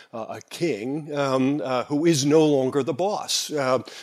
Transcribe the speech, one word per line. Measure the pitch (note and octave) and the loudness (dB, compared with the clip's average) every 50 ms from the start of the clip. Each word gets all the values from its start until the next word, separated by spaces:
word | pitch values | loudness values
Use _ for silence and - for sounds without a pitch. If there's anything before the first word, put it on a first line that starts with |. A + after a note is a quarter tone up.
| - _ | -18 _
uh, | - A2+ - - | -12 -12 -12 -12
a | A2 A2 - - | -12 -14 -16 -14
king, | - - E3 E3+ A#2+ G2 A2 C3 C#3+ D#3+ D3 D#3+ D3 | -8 -4 -4 -2 -2 -4 -4 -6 -6 -8 -8 -6 -4
um, | C#3+ C#3 C3+ C3 C3+ C3 C3+ | -2 0 0 2 2 2 2
uh, | C#3+ D3+ - C3 B2+ B2 A#2 | 0 -2 -2 -2 -2 -2 -2
who | - D3 C#3+ E3 | -2 -2 2 4
is | E3+ E3 C3 C3+ | 4 4 4 4
no | D3 D3+ D#3+ D#3 | 4 6 6 6
longer | D3+ D3 C3+ C3 C3 C3+ C#3+ | 6 4 2 2 0 0 0
the | B2+ - | 0 -2
boss, | C#3+ A#2+ F3+ G#3 G3+ D3+ - - - - - - | -2 -2 -2 -2 -2 -4 -4 -4 -4 -4 -4 -4
uh, | D3+ D3 C3+ C3 C3 A#2+ - - - - | -4 -2 0 2 2 0 0 -4 -16 -20